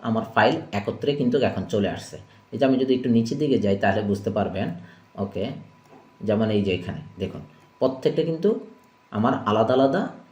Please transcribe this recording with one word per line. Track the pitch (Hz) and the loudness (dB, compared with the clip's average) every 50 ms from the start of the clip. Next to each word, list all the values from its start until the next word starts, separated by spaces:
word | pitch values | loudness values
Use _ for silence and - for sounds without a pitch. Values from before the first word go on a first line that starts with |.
| - | -2
আমার | 117 110 110 110 - - | 0 -2 -2 -2 0 2
ফাইল | 123 113 123 160 165 - - - 104 | 4 4 4 2 0 -4 -6 -6 -4
একত্রে | 101 117 110 - - 143 143 143 | -4 -4 -6 -2 -2 -2 0 2
কিন্তু | 135 123 127 139 120 98 | 0 2 2 2 2 0
এখন | - - 90 - - | 0 -4 -6 -2 0
চলে | 104 98 90 80 | 0 0 0 -2
আসছে। | - - - - 76 - _ - - _ _ | -6 -12 -14 -16 -18 -18 _ -20 -20 _ _
এই | - 113 | -2 0
যে | 135 | 2
আমি | 131 131 123 131 | 2 4 2 2
যদি | 135 131 | 2 2
একটু | 123 127 127 | 0 2 4
নিচের | 113 117 113 - 143 147 | 4 4 4 2 -2 -2
দিকে | 151 139 131 104 101 | 2 2 2 2 4
যাই | 98 98 98 - | 2 2 2 2
তাহলে | 98 98 107 101 101 | 2 2 2 0 0
বুঝতে | 101 - - 110 101 | -2 -2 -2 -2 -2
পারবেন। | 107 98 92 87 85 117 - 170 - - - - - - _ _ - 98 | 0 -2 -2 -2 -4 -4 -4 -6 -8 -14 -20 -20 -20 -20 _ _ -8 -8
ওকে, | 98 - 101 101 135 151 - - - - - _ - - - - - _ _ - | -6 -4 -6 -6 -6 -8 -12 -16 -20 -20 -20 _ -20 -20 -20 -20 -20 _ _ -2
যেমন | 104 104 107 110 110 | 0 2 2 2 2
এই | 107 104 95 | 2 2 2
যে | 98 92 87 | 0 -2 -2
এখানে | - 85 73 73 - - - - | -4 -8 -10 -10 -12 -14 -8 -8
দেখুন | 98 - - 76 - - - - - _ _ _ | -8 -8 -8 -12 -14 -16 -20 -20 -20 _ _ _
প্রত্যেকটা | 131 131 131 - - 151 - - 160 165 | -2 -2 -2 0 -2 0 0 2 0 0
কিন্তু | 160 156 185 202 226 - - - - - _ _ _ _ _ _ - | -2 0 0 0 0 0 -6 -14 -20 -20 _ _ _ _ _ _ -4
আমার | 104 110 127 135 131 104 104 | 0 0 0 0 0 0 0
আলাদা | 104 110 113 117 127 | 2 2 4 4 4
আলাদা | 131 135 135 143 190 254 - - - - - | 4 4 4 2 0 -2 -4 -8 -14 -20 -20